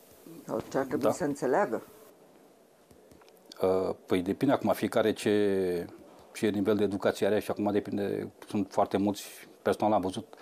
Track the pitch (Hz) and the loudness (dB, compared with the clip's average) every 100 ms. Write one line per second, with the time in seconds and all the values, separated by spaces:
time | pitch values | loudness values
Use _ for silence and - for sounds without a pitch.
0 | - - - 165 - 123 - 135 135 135 | -20 -20 -20 -16 -8 -6 -4 -4 -2 0
1 | 123 - 143 139 123 156 208 107 - - | 0 0 -2 -2 0 2 0 -2 -8 -20
2 | - - - - - - _ _ _ - | -20 -20 -20 -20 -20 -20 _ _ _ -20
3 | - - - - - - 92 92 92 92 | -20 -20 -20 -20 -20 -2 0 2 0 -6
4 | - 95 90 95 135 123 104 - 107 120 | -2 -2 0 0 2 2 2 0 0 2
5 | 107 98 113 104 101 95 92 87 - - | 2 2 2 2 2 2 0 -2 -6 -12
6 | - - - - 110 101 98 101 101 98 | -20 -20 -20 -2 0 2 2 2 2 2
7 | 104 - 98 104 - - 101 101 101 98 | 0 2 2 2 0 -2 0 0 0 -2
8 | 101 104 101 - - 104 98 - 101 101 | -2 -2 -6 -12 -4 -2 0 0 2 2
9 | 101 98 - - - - 107 92 107 107 | 0 0 -8 -16 -20 -4 -2 2 2 2
10 | 92 104 - - | 0 -4 -10 -16